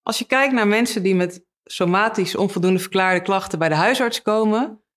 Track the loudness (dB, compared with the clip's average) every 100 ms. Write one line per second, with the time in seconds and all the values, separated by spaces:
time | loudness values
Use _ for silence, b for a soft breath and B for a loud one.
0 | -6 -6 -2 0 2 2 2 2 0 0
1 | 0 2 0 -4 _ _ -12 -4 0 2
2 | 0 0 -4 -2 -2 0 0 0 0 0
3 | 2 0 0 -2 -2 -2 0 2 2 2
4 | -2 -2 -2 0 2 0 -2 -6 _